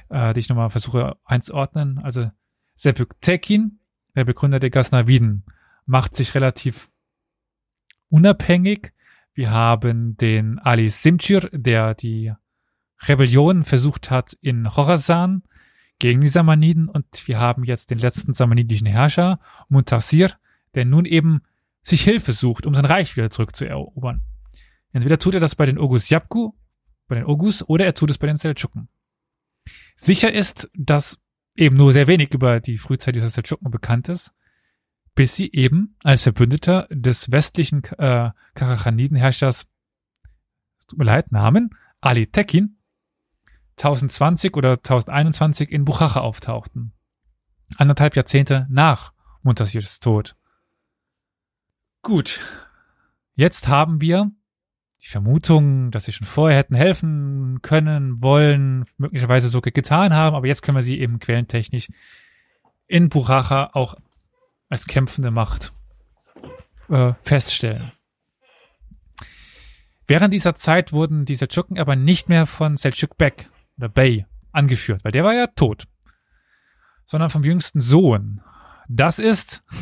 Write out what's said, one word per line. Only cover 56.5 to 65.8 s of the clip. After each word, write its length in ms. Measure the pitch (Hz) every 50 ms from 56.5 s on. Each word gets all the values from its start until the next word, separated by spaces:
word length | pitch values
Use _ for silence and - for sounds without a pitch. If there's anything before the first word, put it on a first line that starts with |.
| 147
hätten 180 | 139 139 - 131
helfen 840 | 123 147 185 190 - - 160 156 147 143 139 139 139 135 127 127 127
können, 640 | - - 156 156 156 156 151 147 139 131 123 117 123
wollen, 640 | 131 139 147 151 147 143 143 139 135 131 127 123 - _
möglicherweise 540 | - 139 147 - 123 123 123 123 131 123 123
sogar 220 | 117 123 - 123 -
getan 420 | 143 135 - 147 165 196 202 160
haben, 200 | 156 156 160 151
aber 100 | 143 127
jetzt 160 | 131 143 - -
können 160 | - 139 135
wir 40 | 123
sie 160 | 123 131 -
eben 180 | 135 117 117 113
quellentechnisch 680 | - - 117 120 120 - - 117 107 - - 120 - - - _ _ _ _ _ _ _ _ _ _ _ _ _ _ _ _ _ _
in 240 | - - 170 175 156
Buchacha 600 | - 151 127 117 131 139 131 - 139 135 139 - -
auch 220 | 139 127 - - - _ _ _ _ _ _ _ _ _ _ _ _ _ - -
als 140 | 117 -
kämpfende 440 | - - 135 131 131 - - 131 120
Macht, 440 | 113 117 110 - - - - - - -